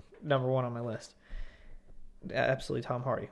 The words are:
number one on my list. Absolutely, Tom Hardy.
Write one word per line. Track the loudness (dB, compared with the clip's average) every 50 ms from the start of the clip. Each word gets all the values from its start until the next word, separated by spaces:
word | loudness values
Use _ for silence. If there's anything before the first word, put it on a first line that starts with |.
| -18 -16 -14 -4
number | 2 4 4 4 6 4
one | 4 4 2
on | 2
my | 0 -2
list. | -2 -2 -4 -4 -6 -12 -18 -20 -12 -8 -6 -6 -6 -6 -8 -14 -16 -16 -16 -16 -16 -14 -14 -12 -12 -12 -12 -12 -10 -4
Absolutely, | 0 2 4 4 4 2 0 -2 -2 -2 0
Tom | -2 -2 -2
Hardy. | 0 0 0 0 -2 -6